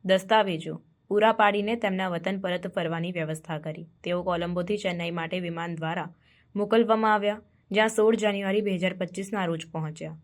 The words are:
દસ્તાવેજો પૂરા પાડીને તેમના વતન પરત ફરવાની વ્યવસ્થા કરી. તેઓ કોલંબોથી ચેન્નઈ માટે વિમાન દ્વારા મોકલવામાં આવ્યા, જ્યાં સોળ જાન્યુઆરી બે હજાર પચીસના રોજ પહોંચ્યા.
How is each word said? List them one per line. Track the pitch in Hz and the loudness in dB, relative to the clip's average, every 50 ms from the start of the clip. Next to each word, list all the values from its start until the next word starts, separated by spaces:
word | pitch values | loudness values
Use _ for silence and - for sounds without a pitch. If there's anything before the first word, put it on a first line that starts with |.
| - | 0
દસ્તાવેજો | 185 190 185 190 185 220 220 202 196 165 160 - 160 156 - _ _ _ _ _ - | 2 2 2 4 4 4 4 4 2 0 -4 -6 -8 -10 -12 _ _ _ _ _ 0
પૂરા | 202 208 214 220 214 | 2 4 4 4 6
પાડીને | 214 208 208 202 208 202 214 240 233 | 6 4 4 4 2 -2 -2 -2 0
તેમના | 220 196 190 190 190 185 | 0 -2 0 0 -2 -2
વતન | 175 165 170 190 196 190 | -2 -2 -2 -4 -4 -2
પરત | 190 180 180 175 185 180 | -4 -4 -4 -4 -4 -4
ફરવાની | - 185 165 160 165 165 170 180 | -4 -2 -2 -2 -2 -4 -4 -4
વ્યવસ્થા | 180 170 156 156 156 156 - - 160 151 | -4 -4 -4 -4 -6 -8 -6 -8 -8 -6
કરી. | 156 156 156 160 165 - _ _ | -6 -8 -10 -10 -14 -18 _ _
તેઓ | - 175 175 180 | -6 -4 -4 -2
કોલંબોથી | 175 185 175 170 175 175 175 180 175 196 214 202 | -2 -2 -2 -2 -2 -2 -2 -2 -2 -2 -2 -2
ચેન્નઈ | - 185 175 170 170 170 | -2 -2 -2 -2 -4 -4
માટે | 175 165 165 170 180 185 | -4 -6 -6 -4 -4 -4
વિમાન | 175 170 170 165 165 175 165 | -4 -6 -6 -6 -6 -6 -6
દ્વારા | 160 165 160 175 180 156 175 - _ _ _ _ _ _ _ - | -4 -4 -4 -4 -4 -6 -8 -12 _ _ _ _ _ _ _ -4
મોકલવામાં | 202 208 202 226 233 226 214 226 220 220 214 214 | -4 0 2 4 4 6 4 4 4 4 4 4
આવ્યા, | 202 202 208 208 214 - _ _ _ _ - | 4 2 0 -2 -4 -10 _ _ _ _ -2
જ્યાં | 196 208 214 220 | 2 4 4 4
સોળ | 220 214 214 220 226 | 4 4 6 6 6
જાન્યુઆરી | 202 214 208 202 196 196 190 202 208 | 4 2 0 0 0 0 0 0 0
બે | 208 202 185 | 2 0 0
હજાર | 165 185 185 185 | 0 0 -2 -2
પચીસના | 185 185 170 - 190 196 196 214 202 185 | -2 -6 -6 -6 -8 -8 -4 -4 -2 -2
રોજ | 165 165 160 165 165 | -2 -2 -4 -6 -8
પહોંચ્યા. | - 160 156 156 160 - 160 156 160 160 | -8 -6 -6 -6 -8 -10 -12 -12 -12 -14